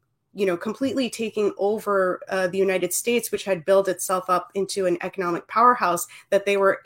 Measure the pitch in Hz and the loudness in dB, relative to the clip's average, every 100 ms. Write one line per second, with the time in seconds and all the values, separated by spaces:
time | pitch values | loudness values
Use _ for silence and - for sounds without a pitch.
0 | _ _ _ 185 196 175 220 - 269 262 | _ _ _ -4 -2 -2 -4 -4 -2 -2
1 | 233 - 220 214 202 196 202 214 208 196 | -4 -4 -6 -2 -2 0 -2 -2 0 0
2 | 185 - - 190 185 190 190 185 175 - | 0 -2 -4 -2 -2 0 0 0 -2 -2
3 | 240 240 - 208 202 180 170 196 190 180 | -2 -2 -2 -6 -4 -2 2 4 2 -2
4 | - 185 185 180 180 196 185 202 185 175 | -2 -2 0 -2 -2 -4 -4 -2 0 0
5 | 185 - 175 170 - 220 247 240 180 175 | -4 -4 -4 -4 -2 4 6 6 2 0
6 | - - - 196 202 196 190 - | -4 -14 0 0 2 2 2 2